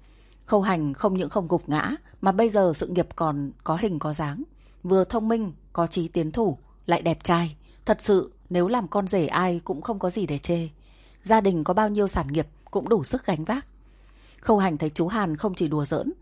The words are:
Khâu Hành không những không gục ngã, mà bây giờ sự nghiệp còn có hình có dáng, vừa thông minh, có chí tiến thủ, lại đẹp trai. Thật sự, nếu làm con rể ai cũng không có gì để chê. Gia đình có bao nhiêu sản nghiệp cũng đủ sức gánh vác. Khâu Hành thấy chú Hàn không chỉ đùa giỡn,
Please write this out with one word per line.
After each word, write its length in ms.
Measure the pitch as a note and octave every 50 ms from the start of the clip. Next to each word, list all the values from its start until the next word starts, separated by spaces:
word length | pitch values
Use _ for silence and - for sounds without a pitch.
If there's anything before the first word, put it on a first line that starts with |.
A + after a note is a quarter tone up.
| - - - - - - - - -
Khâu 160 | - G#3+ G3+ F#3+
Hành 320 | G#3+ F#3 E3 D3+ C#3+ C#3
không 200 | - - G3+ F#3+
những 160 | F#3 E3+ D3
không 180 | - G#3+ F3 D#3
gục 200 | F3 E3 - -
ngã, 220 | D3 D3+ - G3+ C#4+ - - - - -
mà 120 | - G3 F3+
bây 160 | G3+ A#3 A3+
giờ 240 | G3+ G#3 F#3+ F3 D3+
sự 120 | - D#3
nghiệp 220 | - F3+ F3 D#3 - -
còn 340 | - E3 D#3 C#3+ C#3+ C#3 C3+ - - -
có 120 | - D#3+
hình 220 | F3+ A3+ G#3 E3+ D3
có 140 | - D3+ D3+
dáng, 300 | - D#3 C#3+ C#3+ G#3+ D#4 - - - - - - _ -
vừa 220 | F3 F#3+ F#3+ F#3
thông 240 | F#3 B3 A3+ A3 A3
minh, 240 | A#3 A3+ G#3+ F3+ D3+ - - - -
có 140 | F3 E3+
chí 220 | E3 - F#3 D#3+ E3
tiến 240 | - E3+ D#3 D#3 D3+
thủ, 260 | A#3 A3+ F#3 C3+ - - - - - _
lại 160 | - F3 - -
đẹp 220 | - G#3 - -
trai. 320 | - F3 E3+ E3+ D#3+ D3 - - - - - -
Thật 120 | - G#3 -
sự, 320 | - A3 G3+ F#3 - - - - - -
nếu 180 | F3 F3 F3 G3
làm 200 | A#3+ B3 G3 D3+
con 180 | - G#3 G3
rể 200 | F3+ G#3 F#3+ D#3
ai 340 | - - E3+ F#3 F#3 F3 E3+ -
cũng 180 | - F#3 D3 -
không 160 | - A3 F#3+
có 120 | - F3+
gì 160 | - A3 F#3+
để 120 | - F#3 F#3
chê. 300 | - - E3+ E3+ E3 D#3 - _ - - - _ - - - - -
Gia 180 | F#3+ A3 A3
đình 240 | G3+ G3+ F3+ D#3+ D3+
có 100 | - F3+
bao 140 | G#3 A3 G#3
nhiêu 200 | G#3 G#3 G3+ F#3
sản 180 | - F#3 D3+
nghiệp 200 | C3+ C#3+ D#3+ D3+ - - - - -
cũng 180 | - G3+ B2+ -
đủ 160 | A3+ G3+ C3
sức 220 | - - C4 -
gánh 180 | - F3+ D3 D#3+
vác. 220 | - A3+ C#4+ - - - - - - - _ - - - _ - - - -
Khâu 180 | - - A3 G3+
Hành 200 | F#3+ F#3 D#3 D3
thấy 120 | D#3+ D3+
chú 180 | D3+ - E3 F3
Hàn 280 | A3 A3 G3+ E3+ D#3
không 180 | D3+ - - F3+
chỉ 140 | - F3 D3
đùa 160 | D3+ D3+ C#3+
giỡn, 280 | - E3 - - C#4+ F#4 -